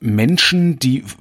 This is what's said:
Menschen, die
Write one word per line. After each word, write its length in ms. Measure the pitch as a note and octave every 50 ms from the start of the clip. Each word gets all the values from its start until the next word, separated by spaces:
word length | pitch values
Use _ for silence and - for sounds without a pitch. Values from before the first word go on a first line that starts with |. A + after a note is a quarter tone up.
Menschen, 800 | - A#2 G#2+ G#2 A2 B2+ F3 F3 - - - F3+ F3 F3 E3 C3+
die 260 | - C3 B2+ C#3 - - - -